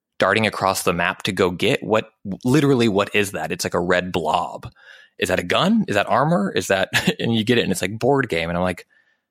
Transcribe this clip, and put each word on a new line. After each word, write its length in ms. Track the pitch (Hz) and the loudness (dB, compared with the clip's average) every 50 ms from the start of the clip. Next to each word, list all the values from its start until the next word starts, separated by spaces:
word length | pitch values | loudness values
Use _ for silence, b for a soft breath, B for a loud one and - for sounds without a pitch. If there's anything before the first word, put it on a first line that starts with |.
| _ _ _ - | _ _ _ 0
darting 260 | 104 92 101 110 110 | 2 2 2 2 2
across 380 | 101 - - 98 95 95 - - | 0 0 0 0 0 0 0 0
the 80 | 98 | 0
map 320 | 87 87 87 92 95 - - | 0 0 0 -2 -2 -4 -4
to 80 | 113 | -4
go 200 | 92 98 95 90 | 0 2 0 0
get? 300 | 90 82 95 107 143 - | 0 0 0 0 0 0
What, 300 | - - 107 110 - - _ _ - 101 92 - - | 0 0 0 0 0 -2 _ _ -10 -10 -8 -4 0
literally, 460 | 123 135 156 143 139 139 120 117 113 | 2 2 4 4 4 4 4 4 4
what 260 | 95 98 101 - - | 2 2 0 0 0
is 160 | 104 101 95 | 0 0 0
that?" 220 | 92 80 80 80 90 | -2 -6 -6 -6 -6
It's 100 | 87 - | -6 -4
like 120 | 90 - | -2 -2
a 40 | 87 | -2
red 320 | 87 90 90 90 90 92 | 0 2 2 0 0 -2
blob. 580 | 87 90 80 78 85 87 80 - - - - - - B B B B B B B B B | -4 -4 -2 0 0 0 -2 -4 -8 -12 -14 -16 -18 B B B B B B B B B
"Is 100 | 104 90 | -4 -2
that 100 | 92 90 | -2 -2
a 40 | 90 | -2
gun? 420 | 90 107 117 151 196 233 220 - | 0 0 0 2 2 2 2 0
Is 80 | - 101 | 0 0
that 140 | 101 95 - | 0 0 2
armor? 420 | 101 120 143 160 175 196 202 190 - | 2 2 2 2 0 0 -2 -2 -4
Is 140 | - 95 | -4 -2
that," 220 | - 98 95 95 - | 0 0 0 0 0
<laughs> 280 | - - - - - - | -2 -2 0 -2 -2 -2
and 120 | - 120 117 | -2 -2 0
you 120 | 113 104 | 0 2
get 120 | 113 120 117 | 2 2 2
it, 20 | |
and 100 | 85 90 | 2 0
it's 100 | 92 - | -2 -2
like, 160 | 104 95 110 | -4 -6 -4
"Board 300 | 110 120 127 143 135 123 | -2 0 0 2 0 0
game." 220 | - 95 82 82 85 | 0 -2 -2 -2 -2
And 80 | 85 | -2
I'm 60 | 87 92 | -2 -2
like, 220 | 90 90 - - _ _ _ _ _ _ _ _ _ | -2 -4 -6 -10 _ _ _ _ _ _ _ _ _